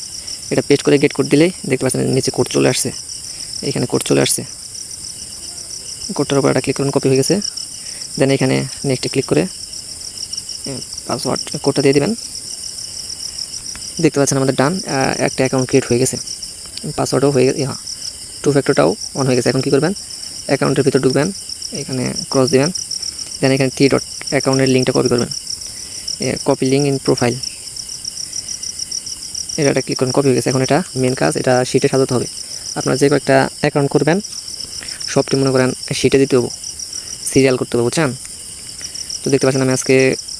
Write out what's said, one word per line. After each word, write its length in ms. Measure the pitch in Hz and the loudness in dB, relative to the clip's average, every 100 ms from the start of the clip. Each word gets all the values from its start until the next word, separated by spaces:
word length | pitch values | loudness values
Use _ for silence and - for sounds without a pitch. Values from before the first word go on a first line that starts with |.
| - - - - - | -12 -12 -12 -10 -4
এটা 100 | 139 131 | 0 4
পেস্ট 140 | 143 - | 4 4
করে 120 | 143 | 4
গেট 160 | 143 - | 4 0
কোড 100 | 139 | 0
দিলেই 180 | 143 165 - - | 2 2 2 -2
দেখতে 140 | 131 131 | 0 0
পাচ্ছেন 160 | - 131 131 | 0 2 0
নিচে 140 | - | 0
কোড 160 | - 123 139 | 0 0 2
চলে 140 | 139 | 2
আসছে, 160 | 127 - - - - - - - - 151 | 2 -2 -4 -10 -12 -12 -12 -10 -6 -4
এখানে 160 | 135 127 | -2 0
কোড 160 | 131 - | 0 2
চলে 120 | 139 135 | 2 4
আসছে। 160 | - 127 - - - - - - - - - - - - - - - - 196 | 0 -2 -12 -14 -12 -12 -12 -12 -12 -12 -12 -12 -12 -12 -12 -10 -10 -6 -2
কোডটার 220 | 143 139 | 0 2
উপর 100 | 139 | 4
একটা 100 | 131 | 2
ক্লিক 140 | 135 135 | 0 0
করবেন, 140 | 139 | 0
কপি 160 | 139 135 | 0 2
হয়ে 100 | 131 | 4
গেছে। 140 | 135 180 - - - - - - - - | 4 0 -2 -8 -10 -12 -12 -10 -8 0
Then 120 | 135 | 2
এখানে 240 | 135 131 135 135 - 143 | 4 2 0 -2 -4 -2
নেক্সটে 240 | 127 123 | -2 -2
ক্লিক 120 | - 131 | -2 0
করে, 120 | 151 185 - - - - - - - - - - - - | 2 0 -4 -12 -12 -12 -12 -12 -12 -10 -10 -10 -10 -8
এ, 60 | 127 - - - | -8 -10 -10 -6
পাসওয়ার্ড 340 | 101 131 - - - | -4 -2 -2 -4 -4
কোডটা 180 | - 135 | -2 2
দিয়ে 120 | 139 143 | 4 4
দিবেন। 140 | 151 233 - - - - - - - - - - - - - - - - - - | 2 0 -6 -10 -10 -10 -10 -10 -10 -10 -10 -10 -10 -8 -10 -10 -10 -10 -10 0
দেখতে 140 | 160 - | 2 4
পাচ্ছেন 180 | 139 139 | 2 2
আমাদের 180 | 135 131 | 2 2
ডান, 180 | 135 | 2
আ, 40 | 190 220 139 135 - 139 | 0 -2 0 0 2 0
একটা 140 | - | 2
অ্যাকাউন্ট 240 | 131 135 127 | 2 2 2
ক্রিয়েট 160 | 135 - | 2 4
হয়ে 100 | 120 | 2
গেছে, 180 | - 120 - - - - - - - 147 | 2 -2 -6 -10 -12 -12 -14 -10 -6 -2
পাসওয়ার্ডও 320 | 135 131 135 139 | 0 2 4 4
হয়ে 100 | 131 | 4
গে-, 180 | - 135 | 2 -2
হ্যাঁ, 140 | 117 - - - - - - | -4 -8 -10 -10 -12 -14 -4
টু 80 | - | 2
ফ্যাক্টরটাও 440 | 139 135 139 143 208 - 170 | 2 4 4 4 2 -4 -2
on 80 | 131 | 2
হয়ে 100 | 127 | 4
গেছে। 120 | 127 | 4
এখন 100 | 127 | 2
কী 80 | 120 | 2
করবেন, 240 | 139 151 202 - - - - - | 2 2 0 -8 -12 -12 -8 -2
অ্যাকাউন্টের 340 | 139 143 139 | 2 2 2
ভিতর 160 | 151 135 | 4 4
ঢুকবেন, 320 | 131 131 160 196 - - - | 4 2 0 -2 -10 -10 -10
এখানে 320 | 202 139 131 127 127 - | -8 -6 -2 -2 -4 -2
ক্রস 160 | 139 127 | 2 4
দিবেন, 160 | 131 147 185 - - - - - - | 4 2 -2 -8 -8 -8 -10 -10 -2
then 120 | 135 135 | 2 4
এখানে 140 | 135 - | 2 4
থ্রি 140 | 139 | 4
ডট 140 | 127 - - - | 4 -2 -10 -2
অ্যাকাউন্টের 400 | 143 139 135 135 | 0 2 4 4
লিঙ্কটা 240 | 127 127 131 | 4 4 2
কপি 140 | 127 | 4
করবেন, 160 | 120 120 - - - - - - - - - 131 | 2 0 -4 -8 -10 -10 -12 -12 -10 -8 -4 -2
এ, 20 | - - | -2 0
copy 180 | 139 135 | 0 2
link 140 | 135 143 | 2 2
in 60 | 135 - | 0 2
profile, 320 | 135 123 127 - - - - - - - - - - - - - - - - - - - - - - | 2 2 0 -6 -10 -12 -12 -12 -10 -10 -10 -8 -8 -8 -8 -8 -8 -8 -8 -8 -10 -10 -8 -6 0
এটা 120 | 143 | 2
একটা 120 | 135 | 2
ক্লিক 180 | - 139 | 0 -2
করুন, 120 | 131 | 0
কপি 160 | 131 139 | 2 4
হয়ে 80 | 127 | 4
গেছে। 140 | 127 | 2
এখন 100 | 127 | 2
এটা 220 | 131 139 180 131 | 2 2 0 0
মেইন 200 | 127 127 | 0 2
কাজ, 120 | 151 151 | 0 2
এটা 120 | - 123 127 | 4 4 4
শিটে 180 | 135 139 | 4 4
সাজাতে 220 | 131 131 127 | 4 2 2
হবে। 120 | - - - - - - | -2 -6 -10 -10 -8 -4
আপনারা 200 | 143 135 | 0 4
যে 60 | 143 | 4
কয়েকটা 280 | 147 - 135 135 - | 4 4 4 4 2
অ্যাকাউন্ট 300 | 147 147 143 | 0 2 4
করবেন 260 | 151 139 180 - - - - - - - - - | 4 4 2 0 -10 -12 -12 -12 -12 -12 -10 -2
সবটি 220 | - 139 135 | 0 2 2
মনে 100 | 135 131 | 4 4
করেন 140 | 127 - - 143 | 2 0 -4 0
শিটে 180 | 131 135 | 4 6
দিতে 120 | 135 131 | 6 4
হবে, 120 | 120 - - - - - - - - | 2 -4 -10 -10 -10 -10 -10 -8 0
সিরিয়াল 240 | 143 135 127 | 4 6 4
করতে 160 | 123 123 | 0 0
হবে, 80 | |
বুঝছেন? 260 | 120 143 151 123 - - - - - - - - - - | 2 2 0 -2 -10 -14 -14 -14 -14 -12 -12 -10 -10 -6
তো 40 | - | 0
দেখতে 140 | 135 135 | 2 2
পাচ্ছেন 160 | 135 131 | 2 2
আমি 80 | 131 | 2
আজকে 180 | - 131 131 - - - | 4 4 4 2 -6 -12